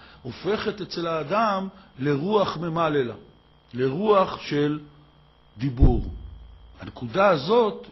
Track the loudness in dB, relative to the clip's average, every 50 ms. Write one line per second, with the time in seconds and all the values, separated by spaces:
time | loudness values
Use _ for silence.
0 | -20 -20 -20 -16 -14 -14 -12 -8 -4 -4 -4 -2 -2 -4 -6 -6 -8 -10 -8 -6
1 | -4 -4 -4 -4 -4 -2 -2 0 0 0 0 -2 -4 -6 -10 -16 -20 -18 -10 -4
2 | -2 0 0 0 0 2 2 2 2 0 -2 -4 -4 -4 -2 0 0 2 2 0
3 | 0 -2 -4 -12 -16 -20 -20 _ _ _ _ _ _ _ -4 -2 -2 0 0 0
4 | 2 4 4 4 4 2 -2 -8 -8 -4 0 0 0 0 0 -4 -8 -14 -20 -20
5 | -20 _ _ _ _ _ _ _ _ _ -8 -4 -4 -4 2 4 6 6 6 4
6 | -2 -6 -10 -12 -14 -16 -18 -18 -20 -20 -20 -20 -20 -20 -20 -16 -14 -14 -12 -10
7 | -8 -4 2 4 4 4 4 4 2 2 4 4 4 2 0 -6 -12 -14